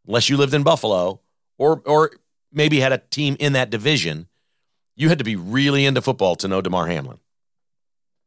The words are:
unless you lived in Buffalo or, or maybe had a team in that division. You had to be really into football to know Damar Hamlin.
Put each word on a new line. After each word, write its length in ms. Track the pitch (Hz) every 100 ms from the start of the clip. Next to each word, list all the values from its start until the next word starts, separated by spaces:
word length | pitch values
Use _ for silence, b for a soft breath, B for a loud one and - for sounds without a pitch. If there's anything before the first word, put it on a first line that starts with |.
| -
unless 220 | 117 113
you 80 | 139
lived 160 | 143
in 100 | 147
Buffalo 580 | 143 160 113 95 90 95 _ _ _ _
or, 220 | 143 160 -
or 260 | 151 156 - _ _ _
maybe 280 | 143 151 147
had 140 | 131
a 40 | 131
team 380 | - - 147 143
in 140 | 147
that 160 | 135 120
division. 580 | 107 120 151 85 76 85 _ _ _ _ _ _ -
You 140 | 156
had 80 | 165
to 60 |
be 120 | 113 104
really 500 | 87 120 139 139 139
into 160 | 127
football 340 | 139 120 95 85
to 100 | 95
know 140 | 95
Damar 260 | 90 90 82
Hamlin. 320 | 82 67 - _ _ _ _ _ _ _ _ _ _